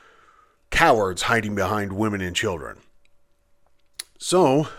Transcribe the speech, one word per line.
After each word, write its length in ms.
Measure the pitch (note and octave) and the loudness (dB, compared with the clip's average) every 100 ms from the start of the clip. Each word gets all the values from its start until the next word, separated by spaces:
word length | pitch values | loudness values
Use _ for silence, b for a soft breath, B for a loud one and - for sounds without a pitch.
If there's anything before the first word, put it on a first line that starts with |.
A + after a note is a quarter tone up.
| b b b b b b - | b b b b b b -4
cowards 520 | - E3 A#2 G2 F2+ | 2 4 4 2 -2
hiding 320 | - A#2 G#2+ | -2 -2 -2
behind 380 | G#2 F#2 G#2+ G2+ | -4 -2 -2 -4
women 280 | F#2+ A2 G2+ | -4 -2 -2
and 140 | F#2 | -4
children. 440 | E2+ G#2+ E2+ A#1+ - _ _ _ _ _ _ _ _ _ _ _ - - - | -4 -4 -6 -10 -18 _ _ _ _ _ _ _ _ _ _ _ -20 -20 -12
So, 500 | - F3+ D#3 C#3 D#3 | 0 4 4 4 0